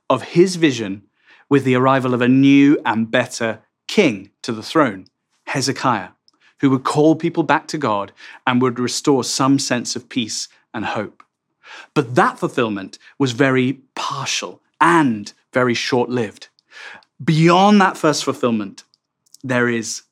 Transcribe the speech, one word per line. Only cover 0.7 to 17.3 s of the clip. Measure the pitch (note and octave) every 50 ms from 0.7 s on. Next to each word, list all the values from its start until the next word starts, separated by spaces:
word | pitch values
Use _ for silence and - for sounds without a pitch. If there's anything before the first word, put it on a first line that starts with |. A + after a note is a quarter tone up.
| B2+ A#2 A2 F#2+ G2 G2+ _ _ _ _ _ _ - _ _ -
with | C#3+ C#3 B2
the | C3 B2+
arrival | B2 C3 C3+ C3+ C3+ B2 B2+ B2
of | A#2+
a | B2
new | B2 C3 C3+ C#3 C#3 C#3 C#3 C#3+ C#3+ D3 - -
and | A#2+ A2 A2 A2+ A2
better | A#2+ B2+ A#2+ - - - A#2+ A2+ G#2 - _ _ _ _ -
king | - - A3 F#3+ C#3 G#2+ F#2+ F#2+ _ _ _
to | - -
the | A2+ A2 G2+
throne, | - - E3 C#3+ A#2 F#2+ F#2+ F#2 _ _ _ _ _ _ _ -
Hezekiah, | - - C#3+ B2 C3+ A#2+ - - C3 A#2+ G2 F2+ F#2 _ _ _ _ _ _ _ _ _ -
who | D3 C3+
would | C3+ C3 -
call | - - D3+ D3 D#3+ D#3+
people | D#3+ - E3+ E3 E3+ D#3
back | C#3 C#3+ D#3+ -
to | - -
God | D#3 C#3 A2+ G#2 G2+ G2 F#2+ _ _ - - - - -
and | C3 B2 B2
would | C3 B2+ A#2 B2
restore | B2 A#2 - - - D3+ C#3 B2+ A2+
some | - - - C3+ C3+ C#3 C3+
sense | - - C3 A#2+ G#2+ - -
of | A#2+ - -
peace | - C3 A2+ G#2 - - - - _ _ _ _ -
and | A2+ G2
hope. | F#2+ - A2+ G2+ F2 _ _ - _ _ _ _ _ _ _ _ - - - - _ -
But | D#3 C#3 A#2+ B2
that | E3+ G#3 B3+ B3 -
fulfillment | F3+ D3 - C#3 A#2+ A2 G2+ G2 F#2+ - - - _ - _ -
was | C#3+ B2+ A#2
very | A2+ C3+ C3+ C3 C3 B2+ C3 C#3 - _ _ -
partial | - - - - - C3+ - - - - - - _ _ _ _ -
and | D3+ E3 E3+ E3 D3 B2+ A2 G#2 G2+ - - _ _ _ -
very | C3 B2+ B2 A#2
short-lived. | - - - C3+ B2 A#2+ A#2+ B2 B2 A2+ G2+ - - - _ _ _ _ _ - - - - - - _ _ _ - B2+
Beyond | E3